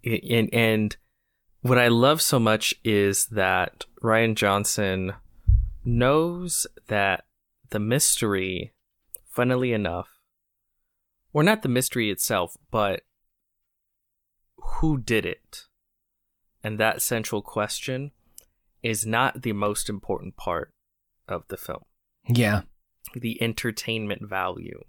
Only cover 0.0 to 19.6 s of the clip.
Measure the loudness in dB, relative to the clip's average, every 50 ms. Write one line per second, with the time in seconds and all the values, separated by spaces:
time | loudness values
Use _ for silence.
0 | -6 -4 -4 -4 -2 0 2 2 2 2 2 2 2 2 2 2 0 -2 -4 -8
1 | _ _ _ _ _ _ _ _ _ _ _ _ 0 2 4 6 6 6 6 6
2 | 6 6 4 4 2 2 2 4 4 4 2 2 0 -2 -4 _ -2 0 2 4
3 | 4 2 2 0 -2 -2 0 0 2 2 2 2 0 -2 -6 -12 -18 -18 _ -4
4 | 0 2 2 4 4 2 2 2 2 2 2 2 0 -2 -2 0 0 0 0 -2
5 | -4 -6 -8 -10 -16 -20 _ -4 4 4 6 6 4 2 -4 -6 -4 0 2 4
6 | 4 4 4 4 2 0 -4 -6 -6 -4 -4 -4 -4 -6 -10 -16 _ -2 0 0
7 | 2 2 0 -2 -4 _ _ _ _ _ _ _ _ -6 -4 -2 0 0 2 2
8 | 2 2 0 0 0 0 0 0 -2 -2 -4 -6 -8 -10 _ _ _ _ _ _
9 | _ _ -20 -20 _ -8 -2 0 0 2 2 0 0 0 0 0 -2 -2 -4 -6
10 | -8 _ _ _ _ _ _ _ _ _ _ _ _ _ _ _ _ _ _ _
11 | _ _ _ _ _ _ 0 2 4 4 2 2 0 0 0 0 0 -2 -2 -2
12 | -2 -2 -2 -2 -2 -2 0 0 -2 -4 -8 -18 _ -4 -2 0 0 0 0 -4
13 | _ _ _ _ _ _ _ _ _ _ _ _ _ _ _ _ _ _ _ _
14 | _ _ _ _ _ _ _ _ _ _ _ -6 -4 -2 0 2 2 2 2 0
15 | 0 0 0 0 0 -2 -8 -10 _ _ -20 -20 -20 _ _ _ _ _ _ _
16 | _ _ _ _ _ _ _ _ _ _ _ _ -10 -6 -2 0 2 2 2 0
17 | -2 -2 -2 -2 -2 -4 -6 -6 -6 -6 -4 -4 -4 -4 -4 -8 -6 -8 -8 -8
18 | -8 -12 _ _ _ _ -20 -20 _ _ _ _ _ _ _ _ -4 -4 -4 -4
19 | -2 0 0 2 2 0 -2 -4 -4 -4 -2 0